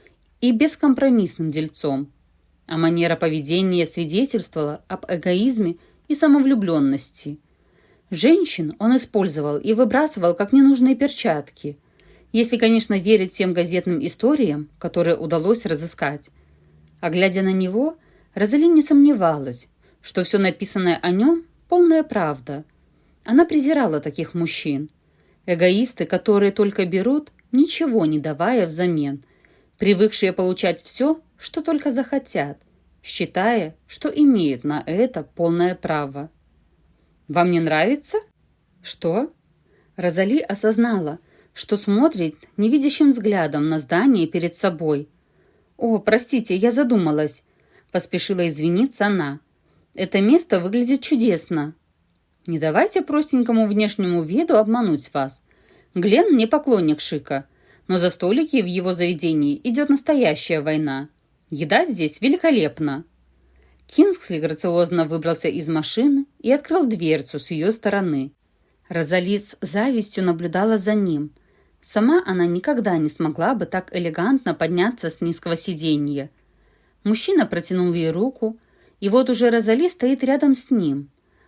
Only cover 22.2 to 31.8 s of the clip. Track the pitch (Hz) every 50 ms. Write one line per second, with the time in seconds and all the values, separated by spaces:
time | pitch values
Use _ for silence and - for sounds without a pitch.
22.2 | 175 151 147 135 123 - 143 143 156 _ _ _ _ _ _ _ _ _ _ _
23.2 | - - 226 277 339 330 311 302 262 277 320 302 254 196 156 147 143 160 147 -
24.2 | 165 - - 175 165 160 - - - 156 147 135 151 156 _ _ _ _ _ _
25.2 | _ _ _ _ - - 180 170 175 185 185 202 247 247 - - 185 - - 180
26.2 | - - 208 202 202 202 196 - 208 202 202 - 196 180 165 190 190 233 277 302
27.2 | 302 - _ _ _ _ - 247 294 330 - - 330 294 240 226 175 156 156 151
28.2 | 143 156 151 139 165 202 254 240 190 165 156 160 180 180 170 156 143 143 139 139
29.2 | - _ _ _ _ _ _ _ _ _ _ - - 190 202 180 202 214 - -
30.2 | - 190 180 - 185 185 185 - - 185 170 - - - - - 254 294 320 320
31.2 | - _ _ _ - - - 330 311 - 330 294